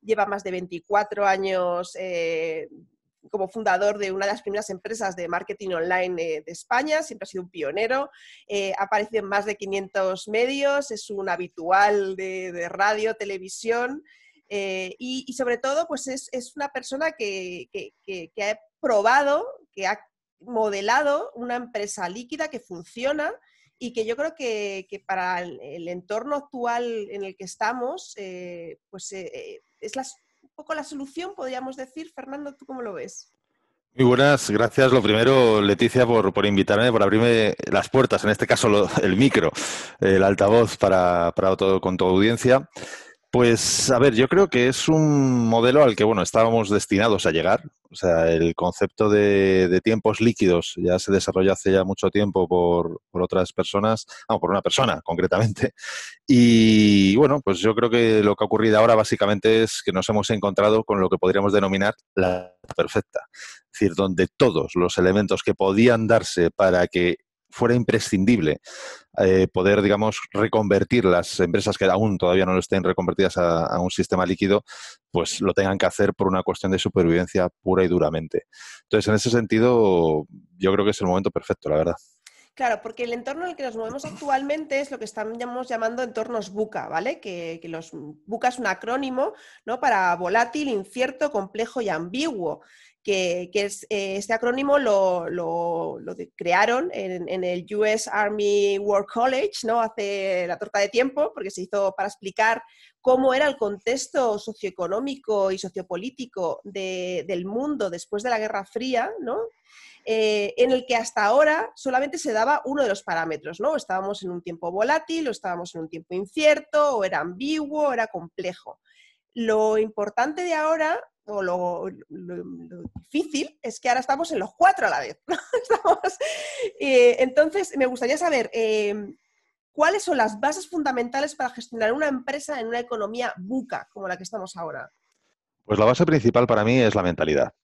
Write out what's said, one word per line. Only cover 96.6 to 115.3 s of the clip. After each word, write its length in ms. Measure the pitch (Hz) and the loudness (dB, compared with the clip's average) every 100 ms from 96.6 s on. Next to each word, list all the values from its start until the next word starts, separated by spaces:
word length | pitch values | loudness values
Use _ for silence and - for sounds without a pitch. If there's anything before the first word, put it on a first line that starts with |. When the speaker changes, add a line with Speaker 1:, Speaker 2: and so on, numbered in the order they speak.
| 220 240 349 | 4 2 -2
Speaker 1:
en, 360 | - 190 180 175 | -6 -8 -8 -6
en 140 | 185 | -6
el 220 | 180 180 165 208 | -4 -6 -6 -2
U 80 | |
S 260 | 214 220 220 | 0 0 -2
Army 680 | 208 208 214 202 202 202 196 | -2 -2 0 0 2 2 0
War 260 | 202 202 196 | 0 0 0
College, 540 | 233 254 262 415 - 226 | -2 0 0 -4 -4 -2
¿no? 160 | 233 | 0
Hace 680 | 226 226 202 202 190 180 175 | -2 -4 -6 -4 -4 -2 -4
la 100 | 170 | -6
torta 220 | 208 202 | -4 -2
de 80 | 202 | 0
tiempo, 440 | 208 262 262 311 | 0 0 0 -4
porque 180 | 440 196 | -4 -12
se 120 | 190 | -10
hizo 300 | 185 202 196 190 | -6 -2 -2 -2
para 120 | 202 | -6
explicar 560 | - 196 185 220 - - _ _ _ | -6 -14 0 0 0 -6 _ _ _
cómo 320 | - 262 269 | 2 4 4
era 140 | 254 294 | 2 0
el 100 | 277 | 0
contexto 840 | 208 202 - 269 - 302 247 208 | -4 -4 -4 -4 -4 -2 0 -2
socioeconómico 1120 | - 208 196 185 170 202 269 269 - 208 190 | -6 -10 -10 -6 -4 -4 -6 -8 -4 0 0
y 80 | 190 | -2
sociopolítico 1040 | 190 190 180 175 226 - 247 - 175 - | -6 -10 -8 -8 -10 -12 -14 -6 -6 -6
de, 640 | 202 196 190 185 180 180 165 | -10 -10 -8 -6 -6 -6 -4
del 180 | 180 185 | -6 -4
mundo 440 | 220 285 294 196 | -6 -4 -4 -4
después 340 | 170 - 208 | -6 -8 -6
de 60 | 240 | -2
la 100 | 226 | -2
Guerra 240 | 214 208 | -2 -6
Fría, 480 | 196 233 262 240 240 440 | -8 -8 -2 -2 -2 -6
¿no? 200 | 262 277 453 _ _ - - _ - | -6 -6 -6 _ _ -20 -20 _ -4
Eh, 460 | 220 214 214 202 - | 0 2 0 -2 2
en 140 | 247 | 2
el 140 | 254 247 | 2 0
que 80 | 233 | -2
hasta 300 | 226 - 208 | -2 0 2
ahora 460 | 254 302 311 440 - | 4 4 2 -4 -8
solamente 440 | 269 254 277 320 | -2 -2 -2 -6
se 120 | 277 | -4
daba 300 | 214 226 294 247 | 0 2 0 -2
uno 180 | 277 | -2
de 60 | 247 | 0
los 120 | 196 | -2
parámetros, 580 | - 165 165 151 147 165 | -4 -4 -4 -6 -8 -4
¿no? 160 | 240 302 | -2 -2
Estábamos 460 | - 185 196 202 | -4 -6 -4 -8
en 60 | 190 | -8
un 100 | 175 | -10
tiempo 300 | 175 170 170 | -10 -10 -6
volátil, 560 | 185 226 311 311 330 | -2 0 -2 -2 -6
o 40 | 302 | -6